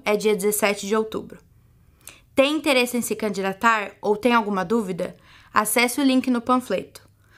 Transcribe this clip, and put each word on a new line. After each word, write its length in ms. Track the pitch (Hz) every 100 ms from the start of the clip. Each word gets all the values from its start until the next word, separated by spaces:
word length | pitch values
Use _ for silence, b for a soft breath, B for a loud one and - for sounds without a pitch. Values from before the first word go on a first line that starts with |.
é 100 | -
dia 180 | 208 208
dezessete 540 | 208 208 208 214 208 196
de 80 |
outubro. 440 | 220 220 - - - _ _ _ _ _ B B B _
Tem 220 | - 277
interesse 400 | 311 294 254 247
em 60 | 247
se 140 | 226
candidatar 760 | 214 214 185 190 190 233 220 196 -
ou 140 | 202
tem 180 | 208 247
alguma 300 | 233 208 190
dúvida? 540 | 175 226 185 175 180 - b b b
Acesse 460 | 214 214 240 240 294
o 40 |
link 260 | 277 254 254
no 80 | 240
panfleto. 600 | 240 254 254 185 - - _ _ b